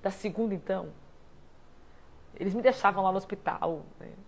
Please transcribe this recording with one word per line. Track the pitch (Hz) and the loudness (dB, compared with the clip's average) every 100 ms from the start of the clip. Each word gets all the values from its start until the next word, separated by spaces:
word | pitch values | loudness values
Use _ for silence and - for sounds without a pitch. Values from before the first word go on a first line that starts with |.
Da | 196 | 0
segunda, | 190 214 180 226 190 | 0 -4 0 0 0
então, | - 190 165 - - - - - - - - - - - - - - | 0 -2 -2 -12 -18 -18 -20 -20 -20 -20 -20 -20 -20 -20 -20 -20 -18
eles | - 196 | -2 0
me | 208 | 6
deixavam | 247 254 202 196 | 6 8 4 6
lá | 190 | 4
no | 190 | 4
hospital, | - 196 - - - 160 - - | -2 -4 -2 0 0 -2 -8 -14
né? | - - | -16 -14